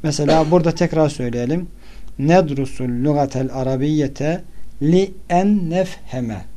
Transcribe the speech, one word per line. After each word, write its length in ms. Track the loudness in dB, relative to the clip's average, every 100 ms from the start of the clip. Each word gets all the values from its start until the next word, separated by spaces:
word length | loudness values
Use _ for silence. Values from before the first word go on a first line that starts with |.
Mesela 480 | -2 0 2 4 6
burada 200 | 4 4
tekrar 380 | 2 0 2 2
söyleyelim. 580 | 0 -4 -2 -2 -2 -4 -14 -18 -12 -10 -4
Nedrusul 840 | 4 4 4 -2 -4 -4 -4 0
lugatel 460 | 0 2 0 -2 -4
arabiyyete 880 | -2 -2 0 0 0 0 -2 -4 -4 -6 -8 -8 -2
li 300 | 2 4 2 -4 0
en 400 | 2 4 2 2
nefheme 720 | 0 -2 -4 -8 -6 -6 -6 -8